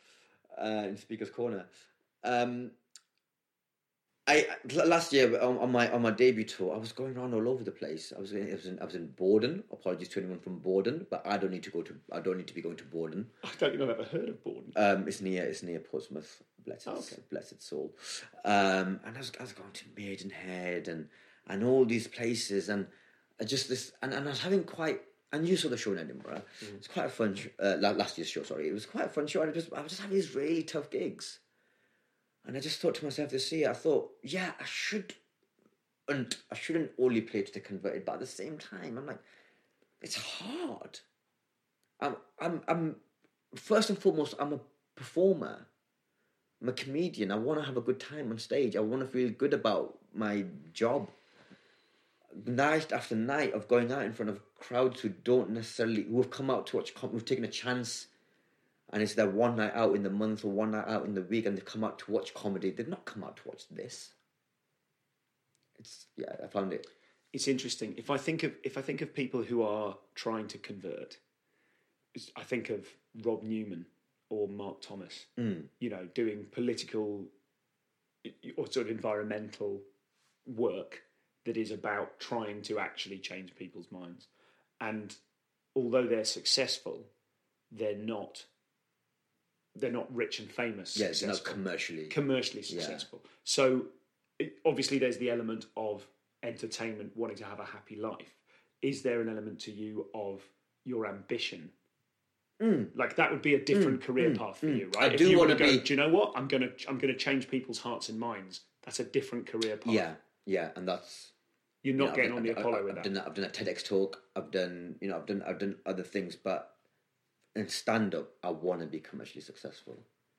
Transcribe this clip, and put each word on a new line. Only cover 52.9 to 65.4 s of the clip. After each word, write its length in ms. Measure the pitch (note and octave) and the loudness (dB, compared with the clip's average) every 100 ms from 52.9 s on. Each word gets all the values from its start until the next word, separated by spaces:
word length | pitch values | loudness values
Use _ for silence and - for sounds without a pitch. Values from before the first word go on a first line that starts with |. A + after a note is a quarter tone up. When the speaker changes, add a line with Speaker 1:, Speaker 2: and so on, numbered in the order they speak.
Speaker 1:
after 240 | A2 - A2 | -2 0 0
night 360 | A#2 C#3+ C#3 | 2 2 2
of 120 | A2 - | 0 4
going 240 | A#2+ A#2+ | 6 6
out 120 | C3+ | 0
in 100 | G#2+ | -2
front 180 | A2 G#2+ | -2 -4
of 100 | G2+ - _ | -4 -10 _
crowds 420 | - B2 C3 A#2 | -2 4 4 2
who 80 | A2 | -4
don't 420 | F#2 - B2 G2 | -2 4 4 4
necessarily, 520 | A2+ A2+ - A#2 A2 | -2 -4 0 2 2
who 140 | - A#2 | 2 2
have 120 | B2 | 2
come 180 | - C3+ | 0 0
out 180 | B2+ - | 0 0
to 80 | A#2+ | -2
watch 180 | - | -2
com-, 160 | - - | -8 -6
who've 140 | A#2 | -6
taken 200 | A2 C3 | -2 -2
a 40 | A#2 | 0
chance, 580 | - B2+ B2+ A#2 - - _ _ _ _ _ _ _ - | -4 -4 -2 -4 -8 -12 _ _ _ _ _ _ _ -6
and 100 | G#2 | 0
it's 120 | G#2+ | 0
their 140 | A#2 G2+ | 4 4
one 280 | G2 A#2+ A2+ | 4 4 4
night 160 | G#2+ | 0
out 220 | - A2 G#2 | 4 4 4
in 60 | |
the 60 | G2 | 2
month 340 | G2 G#2+ G#2+ | 0 0 0
or 40 | G#2+ | -2
one 180 | G2 A2 | 0 0
night 160 | G#2+ - | 0 0
out 200 | G#2+ D2 | -2 0
in 80 | |
the 80 | G2 | -4
week, 220 | F2+ A2+ A2 | 0 0 0
and 100 | G2 | -2
they've 80 | |
come 180 | - A2 | -6 -4
out 160 | A2 - | -4 -4
to 100 | - | -2
watch 200 | G#2+ - | -2 -2
comedy. 360 | - G#2 F#2+ G2 | -4 -2 0 -2
They've 160 | - A#2+ | -2 -6
not 180 | F#3 | -6
come 200 | - G#2+ | -8 -10
out 120 | D2+ - | -10 -12
to 40 | - | -14
watch 140 | - - | -14 -14
this. 440 | - - - - _ _ _ _ _ _ _ _ _ _ _ _ _ | -12 -12 -12 -16 _ _ _ _ _ _ _ _ _ _ _ _ _